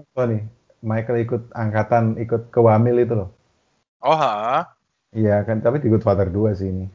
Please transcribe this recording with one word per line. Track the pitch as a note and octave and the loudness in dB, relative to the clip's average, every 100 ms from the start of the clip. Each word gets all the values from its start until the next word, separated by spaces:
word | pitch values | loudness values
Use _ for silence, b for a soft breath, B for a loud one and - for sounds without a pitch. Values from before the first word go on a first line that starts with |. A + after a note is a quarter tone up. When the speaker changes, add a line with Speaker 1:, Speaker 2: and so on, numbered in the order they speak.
Speaker 1:
tuh | D3+ - B2 | -2 -4 -2
nih, | A2 G#2+ - _ _ | -2 -6 -16 _ _
Michael | A2 A2 A#2 A#2 | -4 -4 -2 -2
ikut | A#2 A#2+ A#2 | -2 -4 -6
angkatan, | - A2 G#2+ G#2+ A#2+ A2+ A2+ | -6 -2 -2 2 2 2 -2
ikut | A2+ A#2 A#2 | -2 -4 -2
ke | - | 2
Wamil | A2+ G#2+ A#2+ A#2+ | 4 6 4 2
itu | A#2+ | 0
loh. | A2 F#2+ - _ _ _ _ _ _ | -2 -6 -12 _ _ _ _ _ _
Speaker 2:
Oh, | B2+ | 0
ha. | D#3+ C#3 G#2 A2+ C#3+ F3+ _ _ _ _ | 2 0 -2 -2 -2 -4 _ _ _ _
Speaker 1:
Iya | A2 G#2+ G#2 | -2 2 2
kan, | G2+ A2 | 0 -2
tapi | A#2 C#3 | 0 0
di | C#3 | 2
Godfather | G#2+ - G2 F#2 | 2 2 0 0
dua | F#2 A2 | 0 -2
sih | F#2+ F#2+ | -2 -4
ini. | F#2 F#2 | -6 -10